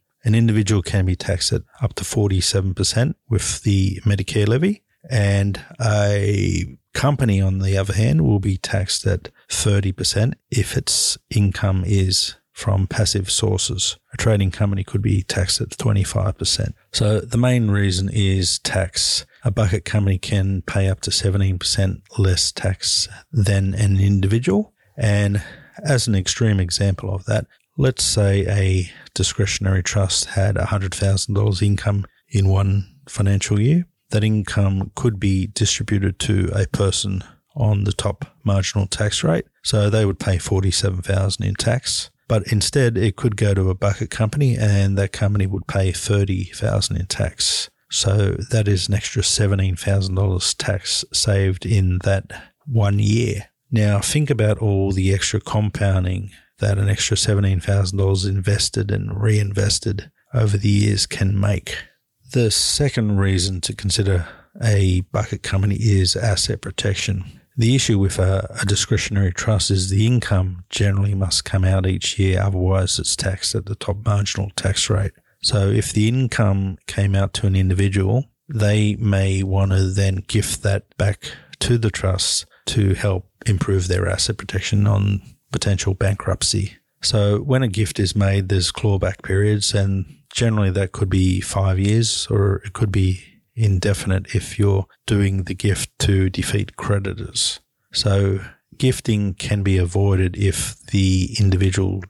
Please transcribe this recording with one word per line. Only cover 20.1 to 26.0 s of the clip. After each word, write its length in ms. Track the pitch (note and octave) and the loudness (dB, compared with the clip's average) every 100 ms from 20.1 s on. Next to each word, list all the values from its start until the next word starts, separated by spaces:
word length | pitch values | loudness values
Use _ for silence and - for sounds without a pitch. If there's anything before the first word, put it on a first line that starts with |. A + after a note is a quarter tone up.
| F#2 | 0
can 460 | - G2+ F#2+ G2 | 0 0 0 -2
pay 260 | - G2+ F#2+ | -2 0 0
up 100 | F#2+ | 0
to 100 | - | -4
seventeen 460 | - G2+ G2 F#2+ F2+ | -2 0 2 0 0
percent 440 | - - F#2+ F#2 - - | -2 0 0 -2 -6 0
less 340 | F#2+ F2+ - | 2 2 -2
tax 560 | - F#2+ F#2 - - - - - | -2 -4 -2 -2 -4 -4 -10 -4
than 420 | C#3 G2 G2 F#2+ | 0 2 2 0
an 240 | G2+ G#2 G2 | 0 2 4
individual. 760 | G2 G2 G2 A#2 C3 G3 G#3 _ _ - | 4 4 2 2 2 0 -2 _ _ -2
And 440 | A2+ G2+ G2+ G2+ - - - - | 0 2 2 0 -4 -14 -20 -8
as 280 | D3 C3 | -2 0